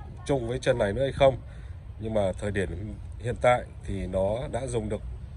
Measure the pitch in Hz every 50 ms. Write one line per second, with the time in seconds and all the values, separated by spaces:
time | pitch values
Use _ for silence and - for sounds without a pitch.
0 | - - - - - - 143 131 117 117 123 - - 139 123 117 107 98 101 123
1 | 139 135 127 - 139 135 127 - - - - - - - - - - - - -
2 | 107 113 110 107 98 92 90 - - 104 101 101 92 80 85 87 104 107 101 -
3 | - - - - - 120 117 - - 123 123 117 - - - - - - 101 95
4 | 92 90 98 95 95 101 107 123 147 151 117 117 - - 120 110 107 104 107 98
5 | - - - - - - -